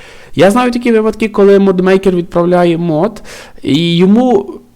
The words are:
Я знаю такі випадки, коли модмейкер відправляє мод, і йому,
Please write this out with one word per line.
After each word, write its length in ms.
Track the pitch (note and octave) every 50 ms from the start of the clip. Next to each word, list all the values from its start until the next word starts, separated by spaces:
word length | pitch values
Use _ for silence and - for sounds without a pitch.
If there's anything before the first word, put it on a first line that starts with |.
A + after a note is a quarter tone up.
| - - - - - - -
Я 140 | - F3 F#3+
знаю 200 | G#3 B3 B3 B3
такі 220 | A#3+ B3 A#3+ B3 A#3
випадки, 360 | A3 A3 A3 G#3+ G#3+ A3+ G#3
коли 300 | G#3 G#3 G3+ G3 G3+ G3
модмейкер 580 | G3 G3 F#3 F#3 F#3 F#3 F#3+ F#3+ F#3+ G3 F3+
відправляє 640 | F3 F3 F3 - F3 E3+ F3 F3+ F3+ F3 F3 E3 E3
мод, 440 | E3+ E3+ D#3 D3+ E3 A3+ - - - - - - - - - - -
і 340 | - C3 D3+ E3+ E3+ E3+
йому, 640 | E3+ F#3 F#3 G#3 A#3 B3+ B3+ A#3+ - - - - - - _ _